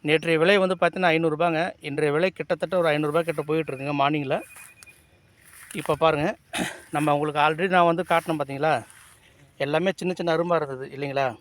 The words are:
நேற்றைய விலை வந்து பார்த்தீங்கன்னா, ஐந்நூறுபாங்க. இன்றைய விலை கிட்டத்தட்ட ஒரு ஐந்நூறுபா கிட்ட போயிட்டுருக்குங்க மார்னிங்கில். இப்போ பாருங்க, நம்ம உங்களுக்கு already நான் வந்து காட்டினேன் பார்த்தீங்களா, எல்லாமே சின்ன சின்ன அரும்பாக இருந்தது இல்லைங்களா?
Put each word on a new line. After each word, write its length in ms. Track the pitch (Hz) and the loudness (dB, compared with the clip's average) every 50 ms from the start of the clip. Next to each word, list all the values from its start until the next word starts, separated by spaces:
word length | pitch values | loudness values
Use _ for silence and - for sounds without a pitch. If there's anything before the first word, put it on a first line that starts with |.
| - | 2
நேற்றைய 320 | 151 151 160 156 165 165 156 | 2 0 2 2 2 2 4
விலை 140 | 160 180 202 202 190 | 4 4 4 4 4
வந்து 120 | 185 185 175 | 2 0 0
பார்த்தீங்கன்னா, 300 | 180 170 - 190 185 175 160 | 0 0 0 2 0 2 2
ஐந்நூறுபாங்க. 580 | 160 165 165 151 147 170 175 165 156 175 190 - _ - 147 | 2 2 0 0 0 0 0 0 0 -2 -4 -6 _ -12 -8
இன்றைய 240 | 139 147 151 147 143 | -4 -2 0 0 2
விலை 140 | 156 175 190 | 0 0 -2
கிட்டத்தட்ட 480 | 175 - 160 _ 175 160 185 160 185 | -2 -6 -6 _ -4 -4 -4 -2 0
ஒரு 100 | 185 170 160 147 | 0 2 2 2
ஐந்நூறுபா 280 | 151 151 147 147 165 165 | 0 0 0 0 0 -2
கிட்ட 140 | 165 151 151 | -2 -4 -6
போயிட்டுருக்குங்க 520 | 147 151 156 160 156 147 139 131 135 143 143 143 | -4 -2 -2 -2 -2 -4 -8 -8 -6 -4 0 0
மார்னிங்கில். 400 | 139 143 151 151 143 131 147 208 - - - - - - _ _ - - _ _ _ _ _ _ _ _ _ _ _ - - - - - - 175 | 2 2 2 0 -2 -2 -4 -4 -6 -10 -20 -20 -20 -20 _ _ -20 -20 _ _ _ _ _ _ _ _ _ _ _ -20 -20 -20 -20 -12 -12 -8
இப்போ 160 | 147 - 151 143 165 | -2 -2 0 2 2
பாருங்க, 340 | 160 156 147 151 190 - _ _ _ - - - - - - - - - | 2 2 2 -2 -2 -4 _ _ _ -8 -6 -6 -6 -8 -14 -14 -6 -4
நம்ம 180 | 147 151 151 147 | -2 0 0 0
உங்களுக்கு 240 | 143 151 151 143 151 147 | 0 0 -2 0 2 2
already 240 | 156 160 156 185 190 185 | 2 2 0 0 2 4
நான் 140 | 180 175 170 | 6 6 6
வந்து 120 | 170 170 175 - | 4 0 0 2
காட்டினேன் 300 | 175 165 - 175 160 151 | 2 0 2 0 -4 -4
பார்த்தீங்களா, 340 | 143 135 139 135 147 160 151 117 - - - - - - - _ _ _ _ _ - _ _ | -4 -6 -4 -2 0 0 0 0 -2 -10 -20 -20 -20 -20 -20 _ _ _ _ _ -20 _ _
எல்லாமே 340 | _ 139 139 147 156 175 190 180 | _ -4 -2 0 0 0 0 -2
சின்ன 180 | - - 180 180 | -2 -4 -6 -4
சின்ன 140 | - 175 170 160 | -2 -2 0 0
அரும்பாக 240 | 160 170 175 175 160 | 0 2 0 0 0
இருந்தது 260 | 151 135 135 127 135 143 143 | 0 -4 -8 -12 -12 -12 -10
இல்லைங்களா? 420 | 135 143 139 135 139 135 127 110 - | -8 -8 -4 -2 -2 -2 -2 -4 -6